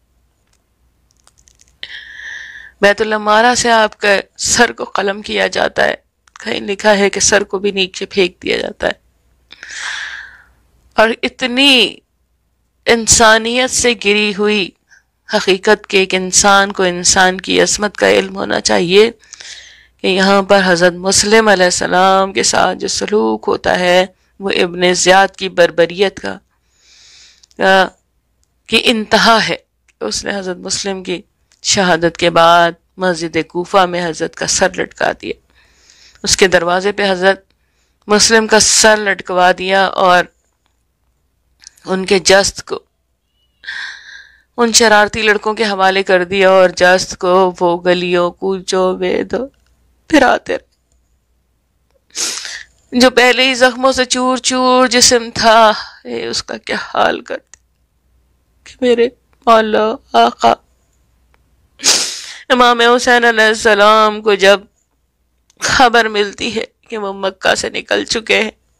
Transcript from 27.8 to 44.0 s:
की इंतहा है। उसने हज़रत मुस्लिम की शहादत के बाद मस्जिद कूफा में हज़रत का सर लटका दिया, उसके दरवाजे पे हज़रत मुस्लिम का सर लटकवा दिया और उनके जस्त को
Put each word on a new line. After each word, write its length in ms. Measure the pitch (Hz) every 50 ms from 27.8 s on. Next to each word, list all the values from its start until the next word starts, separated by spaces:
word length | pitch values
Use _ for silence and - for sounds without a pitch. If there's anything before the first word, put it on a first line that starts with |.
| 180 - - _ _ _ _ _ _ _ _ _ _ _ _ _ _ -
की 80 | 220
इंतहा 600 | 226 - 247 233 214 208 - 220 202 180 226 226 214
है। 240 | 165 165 165 - _ _ _ _ _ _ _ _
उसने 300 | - 214 208 - - - 202
हज़रत 240 | 202 185 185 180 180
मुस्लिम 420 | 185 190 185 - - 196 190 190 180
की 200 | 185 180 - - _ _ _ _ _ _ _ -
शहादत 540 | - - 208 190 180 170 160 170 165 -
के 120 | - 175 170
बाद 440 | 165 170 165 170 170 175 170 170 170 - _ _ _ 185
मस्जिद 440 | 185 185 170 156 170 160 160 160 156
कूफा 400 | - - 175 175 - 208 196 180
में 140 | 175 175 175
हज़रत 340 | 175 165 156 160 165 165 -
का 100 | - 175
सर 280 | 165 - - 190 180 185
लटका 360 | - - - _ - - - -
दिया, 220 | - - - - - _ _ _ _ _ _ _ _ _ _ _ _ _ _ _ _ -
उसके 240 | 196 - - 202 180
दरवाजे 420 | 175 170 170 175 180 185 185 202 202
पे 120 | 208 208
हज़रत 380 | 196 190 175 185 196 190 190 _ _ _ _ _ _ _ _ _ _ _ _ _
मुस्लिम 400 | 202 208 208 190 - 226 220 220
का 120 | 208 220 214
सर 380 | - - - - - 220 214 214
लटकवा 520 | 208 196 185 185 - - 185 180 180 180 180
दिया 340 | 180 185 185 190 196 190
और 400 | 180 - - 190 180 180 180 165 - _ _ _ _ _ _ _ _ _ _ _ _ _ _ _ _ _ _ _ _ _ _ _ _ _ _ _ - - _ -
उनके 320 | 175 190 185 190 180 202 185
जस्त 380 | 151 - 190 196 196 - - - -
को 180 | - - - - _ _ _ _ _ _ _ _ _ _ _ _ _ _ _ - - - - - - - -